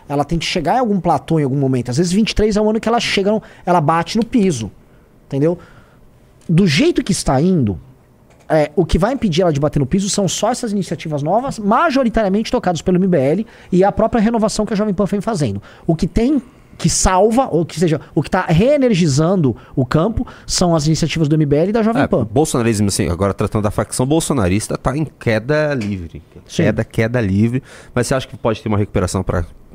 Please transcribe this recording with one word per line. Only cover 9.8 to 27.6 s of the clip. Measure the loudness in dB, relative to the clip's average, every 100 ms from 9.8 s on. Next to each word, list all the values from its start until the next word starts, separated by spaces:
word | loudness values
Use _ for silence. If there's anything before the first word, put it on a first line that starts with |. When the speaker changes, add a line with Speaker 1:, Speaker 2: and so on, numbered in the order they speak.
| -2
Speaker 1:
piso | -2 -2
são | -2 -2
só | -2 -4
essas | -2 -4
iniciativas | -4 -4 -8 -6 -6
novas, | -2 -2 -2 -6
majoritariamente | -2 0 2 0 0 0 0 0 -2
tocadas | -2 -2 -2
pelo | 0 0
M | 2
B | 2
L | 2 0 -4 -12 -2
e | 2 2
a |
própria | 2 0 2
renovação | 2 2 0 -2 -2
que |
a | -2
Jovem | -2
Pan | -2 -2
vem | -2
fazendo. | -4 -2 -2 -4 -10 -12 -4
O | -2
que | 0
tem | 0 0 0 -4 -16 -20 -4
que | -2
salva, | 2 2 4 4 2 0
ou | 0 -2
que | 0
seja, | 0 0 -4
o | -4
que | -2
tá | -2 2
reenergizando | 2 4 4 2 2 2 2 2 2 0 -2 -6 -4
o | 0
campo | 2 0 -2 -6 -10 -6
são | 0 2 2
as | 2
iniciativas | 0 0 0 0
do | 2
M | 2
B | 2
L | 2
e |
da | 0
Jovem | 0 0
Speaker 2:
É, | 0
Speaker 1:
Pan. | 0 0
Speaker 2:
bolsonarismo, | 0 0 0 0 2 0
assim, | 0 -2
agora | 0 -2
tratando | -2 -2 -2
da | -2
facção | -2 -4 -2 0
bolsonarista, | 0 0 0 0 0 -2 -6
tá | -4 -4
em | -6
queda | -6 -2 -2 -2 -2 -2
livre. | -4 -6 -6 -10 -14 -20 -20 -12
Speaker 1:
Sim. | -2
Speaker 2:
Queda, | 0 0
queda | -4 -2 -2 0
livre. | 0 2 2 0